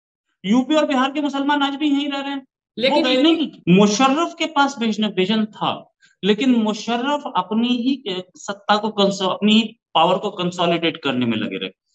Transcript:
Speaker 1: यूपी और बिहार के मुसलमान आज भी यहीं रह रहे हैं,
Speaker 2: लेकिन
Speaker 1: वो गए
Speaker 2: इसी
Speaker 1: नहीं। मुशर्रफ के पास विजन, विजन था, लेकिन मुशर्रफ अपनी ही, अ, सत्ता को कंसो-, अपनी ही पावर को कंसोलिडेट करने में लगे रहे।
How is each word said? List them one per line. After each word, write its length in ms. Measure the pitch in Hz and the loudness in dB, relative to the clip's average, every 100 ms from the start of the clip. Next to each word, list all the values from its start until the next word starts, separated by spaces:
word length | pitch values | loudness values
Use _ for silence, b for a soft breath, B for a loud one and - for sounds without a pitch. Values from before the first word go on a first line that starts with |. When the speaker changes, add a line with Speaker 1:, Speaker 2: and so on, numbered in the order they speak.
| _ _ _ _ | _ _ _ _
Speaker 1:
यूपी 300 | 185 247 254 | 0 2 2
और 100 | 302 | 0
बिहार 260 | 294 262 269 | 2 0 0
के 100 | 294 | -2
मुसलमान 420 | 285 277 277 294 | -4 -2 -2 0
आज 120 | 277 | -2
भी 140 | 277 302 | -2 -2
यहीं 200 | 277 285 | 0 -2
रह 100 | 277 | -6
रहे 100 | 277 | -6
हैं, 160 | 277 - _ _ - | -10 -12 _ _ -4
Speaker 2:
लेकिन 200 | 262 302 | 0 2
Speaker 1:
वो 60 | |
गए 100 | 254 | 2
Speaker 2:
इसी 100 | 254 | 2
Speaker 1:
नहीं। 280 | 320 330 262 - - | 2 2 -2 -4 4
मुशर्रफ 640 | 185 208 233 262 294 339 - | 6 6 4 2 2 -2 -4
के 60 | |
पास 300 | 320 285 277 220 | -2 0 0 0
विजन, 260 | 226 202 | -4 -2
विजन 400 | 214 180 185 220 | -2 0 0 0
था, 480 | 214 - 156 98 - _ b b | -2 -4 -4 -4 -12 _ b b
लेकिन 320 | 185 208 262 | 0 2 2
मुशर्रफ 800 | 233 214 208 226 240 269 294 294 180 | 2 0 -2 -4 -4 -2 -4 -2 -4
अपनी 300 | 185 220 247 | -2 -2 0
ही, 460 | 240 254 285 202 | 0 0 -2 -4
अ, 180 | 180 - | -8 -10
सत्ता 420 | - - 202 - 208 | -14 -12 -8 0 0
को 120 | 214 | 0
कंसो-, 420 | 208 196 190 190 | 0 0 0 -4
अपनी 220 | - 208 | 0 4
ही 260 | 220 220 - _ | 4 2 -8 _
पावर 240 | 160 170 196 | 2 2 2
को 140 | 208 | -2
कंसोलिडेट 640 | 180 180 180 170 170 165 - | -4 -4 0 0 0 -2 -2
करने 280 | 139 123 | -4 -2
में 120 | 120 107 | -2 -2
लगे 200 | 95 95 | -4 -6
रहे। 120 | 92 - _ | -10 -12 _